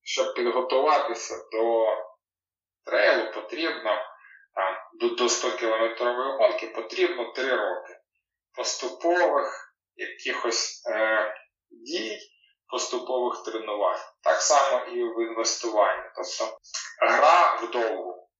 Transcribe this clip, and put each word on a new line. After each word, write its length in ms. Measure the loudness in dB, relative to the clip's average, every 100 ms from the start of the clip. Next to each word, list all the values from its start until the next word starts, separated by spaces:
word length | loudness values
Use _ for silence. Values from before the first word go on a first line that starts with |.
щоб 320 | -6 -2 -2
підготуватися 1000 | 0 0 0 2 2 4 4 2 -6 -8 -10 -6
до 340 | -2 2 4 2 0 -6 _ _ _ _ _ _ _ -2
трейлу, 460 | 4 4 4 0
потрібно, 600 | -8 -10 -4 -4 -2 -2 -2 -4 -14 -20 -20 _ -2
там, 220 | -2 -4 -12
до, 220 | -2 -2 2
до 140 | 0
сто 220 | 2 -2
кілометрової 880 | -2 0 2 0 0 -2 0 -2 4
гонки 300 | 2 2 -6
потрібно 640 | -8 -8 0 0 0 -6
три 180 | -4 0
роки 440 | 0 0 -4 -10 -20 _ _ _ _ _ -8
поступових 1160 | -6 -4 -8 -2 2 4 4 2 -2 -8 -16 _ _ -14
якихось, 880 | -14 -8 -6 -4 -2 -2 -4 -8 -4
е, 420 | 0 2 2 0 -6 _ _ _
дій, 480 | -20 -8 -6 -6 -10 -14 _ _ _ _
поступових 760 | -6 -4 -6 -2 -2 -2 -4 -8
тренувань. 540 | -8 -6 0 0 0 -10 _
Так 180 | 0 2
само 440 | 6 4 6 0 -2
і 180 | -4
в 260 | -2 -2 -4
інвестуванні. 720 | -2 -2 -2 0 2 2 2 -8 -10
Тобто 420 | -10 -6 -6 -8 -12 -12 -12 0
гра 540 | 2 6 8 8 6 2
вдовгу. 760 | -4 -2 -2 -2 -8 -12 _